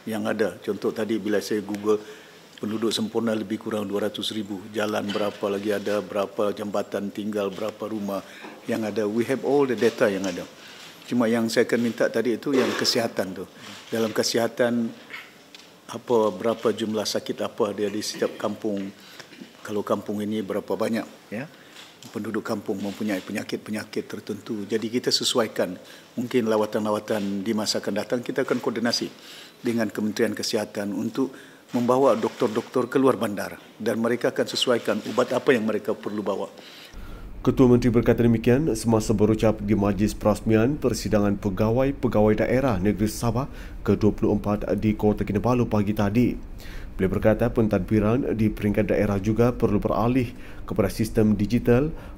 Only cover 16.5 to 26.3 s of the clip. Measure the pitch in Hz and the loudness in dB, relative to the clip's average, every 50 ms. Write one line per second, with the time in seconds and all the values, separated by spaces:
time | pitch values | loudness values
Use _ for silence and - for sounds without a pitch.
16.5 | 113 110 - 117 104 104 117 107 110 107 101 - - 110 - - - - 107 101 | 0 2 0 0 0 0 -2 -2 0 -2 -2 -2 -2 -4 -4 -4 -6 -4 -4 -6
17.5 | - - 117 101 101 101 104 101 98 107 101 - - - 117 101 - - - 110 | -2 -2 -2 -2 0 -2 -2 -2 -2 -4 -6 -6 -4 -2 -2 -2 -2 -2 -4 -4
18.5 | 104 101 - 110 101 98 98 98 98 - - - - - - - - - - - | -4 -2 -4 -4 -2 -2 -4 -8 -10 -14 -20 -20 -20 -20 -20 -20 -18 -20 -20 -20
19.5 | - - - - 110 101 98 - 113 101 98 - 107 104 104 104 110 107 104 95 | -20 -18 -12 -6 -6 -4 0 0 -2 -2 -2 -6 -6 -4 -2 -2 -2 -4 -2 -2
20.5 | 101 104 92 - 101 92 110 110 113 110 92 - - - - - 98 107 135 170 | -4 -4 -2 -2 -2 -2 0 0 0 -2 -4 -6 -12 -20 -16 -12 -10 -10 -10 -12
21.5 | - - - - - - - - - - - - - 117 104 110 101 107 - - | -16 -20 -20 -20 -20 -20 -20 -20 -20 -20 -20 -12 -10 -8 -8 -4 -6 -6 -4 -4
22.5 | 117 104 101 - 107 98 101 101 98 - 110 107 101 95 87 - 98 107 104 - | -6 -6 -4 -6 -6 -4 -4 -6 -6 -4 -4 -2 -2 -4 -4 -6 -8 -8 -6 -6
23.5 | - 110 - - 107 104 101 - - 113 107 - - 104 - - 110 101 - - | -8 -8 -6 -6 -8 -8 -8 -6 -6 -8 -6 -6 -10 -12 -8 -8 -10 -10 -6 -8
24.5 | 117 104 101 98 117 110 107 113 110 123 - - 117 - 117 - - 127 113 104 | -6 -6 -4 -2 -2 -2 -2 0 -2 -2 0 0 0 0 0 2 2 2 0 0
25.5 | - - 110 90 92 - - - - - - - - - 120 120 | 0 -2 -2 -2 -2 -10 -14 -20 -20 -20 -20 -12 -8 -6 -6 0